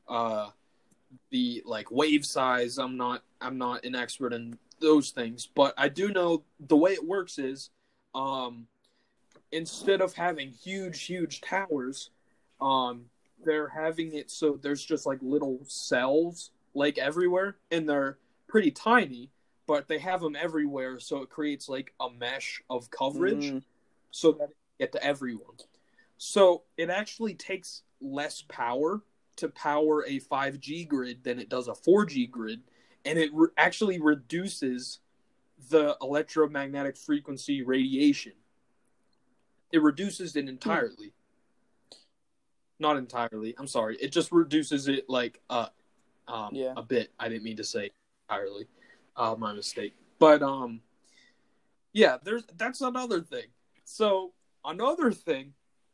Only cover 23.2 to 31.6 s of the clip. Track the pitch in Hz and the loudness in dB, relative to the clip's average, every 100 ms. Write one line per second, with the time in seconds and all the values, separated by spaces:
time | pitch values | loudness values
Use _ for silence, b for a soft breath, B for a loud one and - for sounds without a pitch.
23.2 | 185 - - 135 - _ _ _ _ - | 0 0 -2 -6 -10 _ _ _ _ 2
24.2 | 160 151 147 _ _ - 131 - 139 139 | 2 2 -2 _ _ -6 -6 -2 -2 -2
25.2 | 131 110 - - - b b b b - | -6 -8 -14 -20 -20 b b b b -14
26.2 | - 208 190 175 - - 170 185 214 - | 0 6 8 6 -2 -6 -2 -2 -4 -6
27.2 | 226 170 - 190 - - - _ 135 139 | -6 -6 -8 -8 -10 -18 -20 _ -8 -6
28.2 | 147 - - - 120 127 156 208 - _ | -6 -8 -6 -2 0 2 2 0 -6 _
29.2 | _ - 160 - 151 147 156 151 139 139 | _ -6 -6 -2 0 4 6 4 2 -4
30.2 | - 139 139 139 135 165 165 139 123 123 | -2 -2 -2 -4 -8 -8 -2 -2 -2 -6
31.2 | 127 123 107 127 | -4 -4 -4 -4